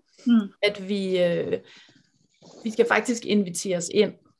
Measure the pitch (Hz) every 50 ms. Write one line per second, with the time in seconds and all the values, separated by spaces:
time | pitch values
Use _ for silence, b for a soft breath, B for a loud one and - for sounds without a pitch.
0 | _ _ _ - - 247 240 220 202 196 - - 202 208 202 202 190 185 208 196
1 | 190 185 185 180 175 175 170 165 151 170 175 - - b b b b b b b
2 | b b b _ _ _ _ _ - - - - - 226 220 - 226 233 214 214
3 | 226 - 233 226 - - 208 208 196 175 175 - - 196 180 175 165 - - 214
4 | 208 180 - - _ _ _